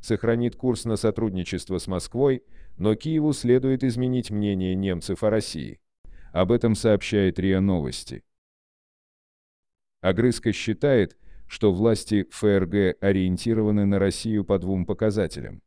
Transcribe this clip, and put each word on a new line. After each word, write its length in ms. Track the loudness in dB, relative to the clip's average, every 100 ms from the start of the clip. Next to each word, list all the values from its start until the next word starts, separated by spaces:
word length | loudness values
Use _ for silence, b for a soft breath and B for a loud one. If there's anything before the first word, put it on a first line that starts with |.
сохранит 540 | -2 -2 2 2 0
курс 300 | -2 -2 -2
на 120 | -2 0
сотрудничество 800 | 0 0 -2 -2 -4 -6 -4 -6
с 100 | -4
Москвой, 560 | -6 -6 0 0 0 b b b -2
но 160 | 0
Киеву 380 | 0 0 0 0
следует 500 | 0 4 4 4 0
изменить 480 | 0 0 -2 -2 -2
мнение 440 | -2 0 0 -2
немцев 500 | -2 -2 -2 -4 -2
о 60 | 0
России. 500 | 0 -2 -8 -10 -14 _ _ b b b
Об 200 | -2 2
этом 220 | 2 2
сообщает 640 | 2 2 2 2 2 2 2
риа 220 | 0 2
Новости. 600 | 2 2 -2 -8 -12 -16 _ _ _ _ _ _ _ _ _ _ _ _ _ _ _ _ _ _
Огрызко 520 | -2 2 2 2 -2
считает, 640 | -2 -4 0 2 2 2 _ -20 -18 -16
что 240 | 0 2
власти 540 | 4 2 2 0 0 0
Ф 160 | 0
Р 220 | 2 2 2
Г 300 | 2 2 2
ориентированы 840 | 0 2 2 0 0 0 2 2
на 140 | 2 2
Россию 460 | 2 0 -2 -2
по 140 | 0 0
двум 280 | 0 -2 -2
показателям. 760 | 0 0 0 -4 -6 -14 -16